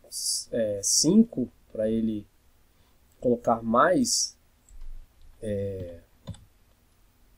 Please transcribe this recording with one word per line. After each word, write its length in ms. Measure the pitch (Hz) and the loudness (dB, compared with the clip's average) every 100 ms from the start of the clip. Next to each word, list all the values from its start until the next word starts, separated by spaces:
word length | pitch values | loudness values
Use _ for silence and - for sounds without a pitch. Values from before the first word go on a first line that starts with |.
| - - - - - | -16 -8 -6 -6 -4
é, 280 | 123 110 101 | -4 -4 -4
cinco 640 | 98 - 147 208 226 - 120 _ _ | 0 2 6 6 6 2 -6 _ _
pra 160 | 110 110 | -4 -2
ele 380 | 113 113 107 - _ _ _ _ _ _ _ _ _ | 0 -2 -4 -8 _ _ _ _ _ _ _ _ _
colocar 420 | 131 117 - 113 | 0 0 0 -2
mais, 720 | 113 117 156 170 120 - - - _ _ _ - - - - _ - - | 2 2 4 4 2 0 -4 -8 _ _ _ -14 -12 -14 -16 _ -20 -14
é, 580 | 110 101 98 95 87 85 - _ - - - _ _ _ _ _ _ _ _ | -8 -6 -6 -8 -12 -16 -20 _ -18 -18 -20 _ _ _ _ _ _ _ _